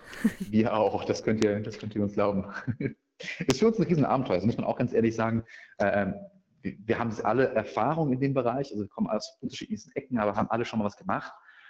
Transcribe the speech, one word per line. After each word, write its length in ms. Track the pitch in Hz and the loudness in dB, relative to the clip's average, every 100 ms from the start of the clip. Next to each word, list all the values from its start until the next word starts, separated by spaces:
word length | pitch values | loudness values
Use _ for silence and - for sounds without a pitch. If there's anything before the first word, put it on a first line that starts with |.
| - - 220 - | -16 -2 -2 -2
Wir 360 | 139 107 113 110 | 0 2 4 4
auch. 280 | 101 101 - | 2 2 -2
Das 180 | - | -2
könnt 200 | - 110 | 0 2
ihr, 160 | 107 104 | 2 2
das 180 | 110 107 | -4 -8
könnt 180 | 107 107 | -6 -2
ihr 60 | |
uns 120 | 101 | 0
glauben. 320 | 104 101 98 95 - - - | 2 2 0 -4 -6 -6 -4
<laughs> 160 | 135 - _ - - - - | -6 -8 _ -16 -12 -4 0
Ist 120 | 131 | 4
für 80 | 226 | 4
uns 100 | 220 | 4
ein 60 | |
Riesenabenteuer, 540 | 165 165 - 135 - 90 | 2 2 4 2 2 2
das 80 | 113 | 2
muss 120 | - | 0
man 80 | - | -2
auch 120 | - | 0
ganz 160 | 123 | 0
ehrlich 220 | 113 113 113 | 2 2 2
sagen. 280 | 113 113 - - - - | 0 0 -4 -14 -10 0
Ähm, 360 | 101 98 95 - - _ _ _ | 2 2 0 -4 -10 _ _ _
wir, 100 | 98 - | -8 -4
wir 200 | 110 113 | -2 0
haben 160 | 117 107 | -2 -2
alle 260 | 107 120 127 | 0 2 2
Erfahrung 640 | 110 104 110 123 160 151 | 2 -2 0 0 2 0
in 80 | 127 | 2
dem 140 | 139 | 0
Bereich, 380 | 135 117 131 139 | 2 0 -2 -4
also 120 | 104 | -6
wir 60 | 95 | -6
kommen 180 | - 101 | -4 -2
aus 300 | 107 - - | -2 -6 -10
unterschiedlichsten 500 | - - - 104 - - | -10 -10 -8 -10 -8 -10
Ecken, 220 | - 117 | -4 0
aber 180 | 104 104 | 0 0
haben 140 | 104 | 0
alle 160 | 117 117 | -2 -2
schon 140 | 113 | -2
mal 60 | 104 | -2
was 120 | - | -4
gemacht. 340 | 92 127 - - - - | -4 -4 -6 -16 -20 -20